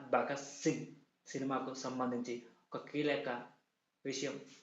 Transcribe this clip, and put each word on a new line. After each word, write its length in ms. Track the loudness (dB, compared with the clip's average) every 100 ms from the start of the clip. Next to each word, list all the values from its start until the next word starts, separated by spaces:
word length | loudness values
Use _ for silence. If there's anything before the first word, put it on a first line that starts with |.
| 2
భగత్ 360 | 4 4 0 -4
సింగ్ 340 | 0 2 2 0 -12 -20 _ -6
సినిమాకు 440 | -2 0 0 0
సంబంధించి 600 | -4 -2 0 2 2 0 -4 -6 -20
ఒక 140 | -10 -8
కీలక 440 | -4 2 2 2 0 -4 -6 -18 _ _ _ _
విషయం 320 | -4 -2 -2 -4 -10 -20